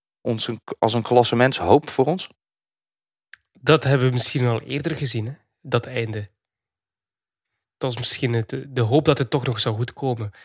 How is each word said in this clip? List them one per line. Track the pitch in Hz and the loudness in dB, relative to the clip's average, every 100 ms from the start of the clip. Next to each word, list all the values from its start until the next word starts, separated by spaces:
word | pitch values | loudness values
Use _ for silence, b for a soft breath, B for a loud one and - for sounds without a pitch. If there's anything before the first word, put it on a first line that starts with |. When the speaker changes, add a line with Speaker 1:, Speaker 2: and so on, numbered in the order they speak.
| _ _ | _ _
Speaker 1:
ons | - 113 - | -4 -4 -4
een, | 110 - - | -8 -10 -2
als | 113 | 0
een | 117 | 0
klassementshoop | 110 123 120 120 127 131 87 127 - | 2 4 4 4 2 2 4 4 4
voor | - 135 | -2 0
ons? | 185 - _ _ _ _ _ _ _ _ _ _ - _ _ | -2 -6 _ _ _ _ _ _ _ _ _ _ -20 _ _
Speaker 2:
Dat | - 156 | 4 4
hebben | 131 139 127 | 4 4 4
we | |
misschien | 123 - - 123 | 2 0 0 0
al | 113 | 0
eerder | - 139 143 - | -2 -4 -4 -4
gezien, | 135 117 110 | -4 -4 -6
hè? | 147 _ _ | -10 _ _
Dat | 147 120 123 | -2 -2 -2
einde. | 127 113 107 101 _ _ _ _ _ _ _ _ _ _ _ _ _ _ - | -6 -4 -6 -10 _ _ _ _ _ _ _ _ _ _ _ _ _ _ -8
Het | 131 | -8
was | 120 | -6
misschien | 123 - 127 | -6 -4 -2
het, | 117 110 131 139 | -2 -2 -8 -6
de | 127 | -2
hoop | 113 139 156 | 2 4 4
dat | 143 | 2
het | 127 | 2
toch | 143 120 | -2 -2
nog | 113 | -2
zou | - 107 | -2 -2
goed | 120 | -4
komen. | - 135 117 104 b | -4 -4 -4 -6 b